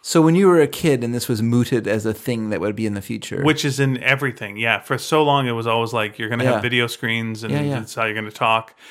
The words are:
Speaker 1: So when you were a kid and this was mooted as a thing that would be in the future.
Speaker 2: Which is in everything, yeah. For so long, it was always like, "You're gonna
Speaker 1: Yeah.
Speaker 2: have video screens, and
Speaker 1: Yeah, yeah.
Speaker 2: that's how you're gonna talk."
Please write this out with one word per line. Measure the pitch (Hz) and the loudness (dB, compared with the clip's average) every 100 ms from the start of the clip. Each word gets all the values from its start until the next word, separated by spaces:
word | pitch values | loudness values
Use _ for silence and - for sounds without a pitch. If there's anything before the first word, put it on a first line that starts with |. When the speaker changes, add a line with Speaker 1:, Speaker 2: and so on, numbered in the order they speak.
Speaker 1:
So | - 170 | 0 4
when | 160 | 6
you | 170 196 | 6 6
were | 170 | 6
a | 139 | 4
kid | - 165 135 | 2 0 2
and | 117 | 0
this | 120 - | -4 -2
was | 110 | 0
mooted | 117 120 117 127 101 | 2 2 2 0 0
as | 107 | 0
a | 107 | -2
thing | 110 - 117 107 | -4 -4 -4 -4
that | 98 | -2
would | 98 104 | -2 -2
be | 110 | -4
in | |
the | 101 | -4
future. | - 110 - - | -6 -10 -8 -2
Speaker 2:
Which | 143 151 | 0 2
is | 147 131 | 0 0
in | 135 127 | 0 0
everything, | 131 135 139 113 104 104 | 0 0 0 -6 -10 -4
yeah. | 117 104 | -2 -2
For | - 131 | -2 -6
so | - 156 | 0 2
long, | 147 143 127 | 4 2 0
it | |
was | 117 117 | -2 0
always | 113 113 | 0 0
like, | 117 107 104 | -2 -4 -4
"You're | 110 | -6
gonna | 120 | -2
Speaker 1:
Yeah. | 127 | 0
Speaker 2:
have | 117 | 0
video | 117 123 120 | 0 0 -2
screens, | - 117 113 113 110 | -4 -4 -4 -4 -6
and | 110 | -4
Speaker 1:
Yeah, | 143 | -2
yeah. | 143 131 | -2 -4
Speaker 2:
that's | 107 | -6
how | - | -4
you're | 113 | -4
gonna | 107 107 | -4 -8
talk." | - 117 113 - - - | -2 0 0 -2 -14 -20